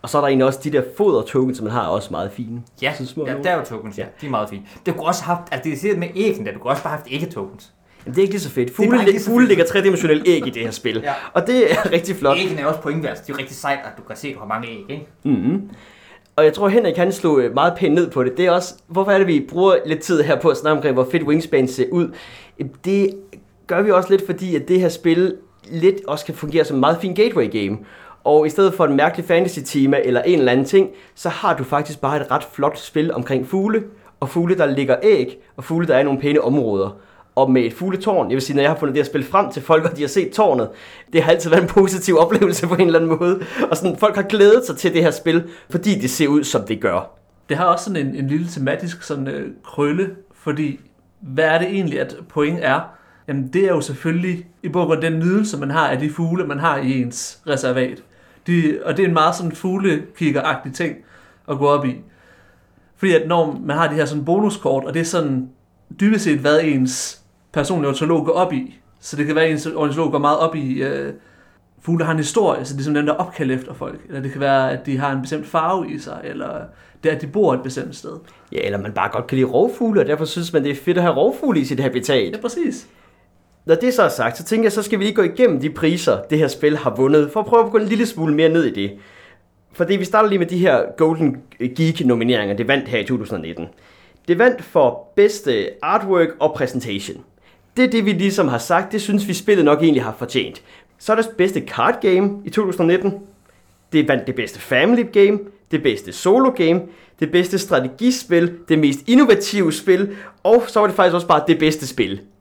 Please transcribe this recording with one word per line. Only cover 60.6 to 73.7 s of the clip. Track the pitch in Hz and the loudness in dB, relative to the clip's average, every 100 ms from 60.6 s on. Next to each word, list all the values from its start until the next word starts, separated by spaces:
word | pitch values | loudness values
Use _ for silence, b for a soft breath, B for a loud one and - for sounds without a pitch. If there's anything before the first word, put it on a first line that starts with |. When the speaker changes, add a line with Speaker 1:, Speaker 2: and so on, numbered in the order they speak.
| 135 | -8
Speaker 3:
ting | - 165 - b b b b - | -6 -6 -6 b b b b -10
at | 139 | -2
gå | 143 | 2
op | 143 139 | 2 0
i. | 131 - b b b b b b b b _ | -6 -14 b b b b b b b b _
Fordi | 190 | 2
at | 160 160 | 2 2
når | 170 151 139 | 0 0 -2
man | 151 147 | -4 0
har | 165 | 0
de | |
her | 151 | 0
sådan | 139 151 | -2 -2
bonuskort, | 143 185 208 202 147 139 | 0 0 0 -2 -2 -2
og | 131 | -2
det | 160 | -4
er | |
sådan | 165 180 151 131 131 _ _ _ _ 139 | -2 -2 -2 -2 -4 _ _ _ _ 0
dybest | 202 214 | 2 2
set, | - 143 | 2 0
hvad | 139 151 | 2 2
ens | 160 139 127 - - - _ _ _ | 2 0 0 -2 -10 -12 _ _ _
personlige | 160 139 180 143 | -4 -2 -2 -2
ornitolog | 135 156 160 143 | -2 0 0 0
går | |
op | 165 180 | 0 0
i. | 139 127 - _ _ | -2 -8 -16 _ _
Så | - 143 | -14 -6
det | 147 | -2
kan | |
være, | 156 | 2
at | 160 | 0
ens | 151 156 | 0 -4
ornitolog | - 147 143 160 | -4 -2 0 -2
går | 147 | 0
meget | 143 147 | 0 2
op | 160 160 | 0 -2
i, | 135 131 | -4 -4
øh, | 135 139 139 139 b b b b _ _ | -4 -4 -8 -12 b b b b _ _
fugle | - 170 | -4 -2
har | 160 | 0
en | 160 | 0
historie, | 139 233 190 139 | 0 0 2 0
så | 131 | -4
det | 139 | -6
er | |
sådan | 143 147 | -2 0
dem, | 147 | 0
der | |
er | 151 | -2
opkaldt | 175 - 139 | -4 -4 -4
efter | 131 127 | -4 -6